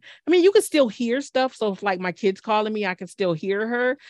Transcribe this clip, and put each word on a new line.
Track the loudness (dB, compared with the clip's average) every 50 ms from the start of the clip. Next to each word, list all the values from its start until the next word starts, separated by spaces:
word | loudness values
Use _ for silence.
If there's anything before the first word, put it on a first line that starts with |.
| -20 -20 -20 -8 _
I | 2
mean, | 4 4 6
you | 6 6
can | 4
still | 2 2 2 2 2
hear | 2 0 -4 -4 -2 -2 -4
stuff. | -4 -4 -2 -2 -2 -2 -2
So | -4 -4 -4 -4
if, | -2 -2
like, | -4 -2 -2
my | -4 -6 -4
kid's | -2 -2 -2 -2 -2
calling | -2 -2 0 0 0 -2
me, | -4 -4 -4
I | -4 -6
can | -8 -12
still | -12 -6 -4 -2 -2 -2
hear | -2 -2 -4 -2 -2 -2
her. | -2 -2 -2 -2 -2 -2 -4 -10